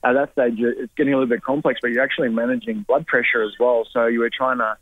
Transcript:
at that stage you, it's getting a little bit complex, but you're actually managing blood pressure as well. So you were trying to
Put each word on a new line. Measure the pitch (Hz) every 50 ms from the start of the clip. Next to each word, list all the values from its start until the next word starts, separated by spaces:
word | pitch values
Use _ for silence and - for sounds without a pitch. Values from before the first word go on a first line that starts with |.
| -
at | 123 123
that | 139 143 139 _
stage | - 127 120 117 107
you, | 120 117 120
it's | - 135 117 _
getting | - 151 139 139
a |
little | 135 131 120
bit | 120 110 -
complex, | - 135 147 151 156 127 -
but | - 120 117
you're | 120 135
actually | 139 - - 156 123
managing | 113 113 117 120 127 123 - 113 110 107 104
blood | - 123 143 160
pressure | - - 123 120 - - 120 110
as | 107 104 -
well. | 120 123 123 117 113 - -
So | 123 117
you | 117 117 117
were | 117 117
trying | - - 131 131 127 123
to | 117 110 107 -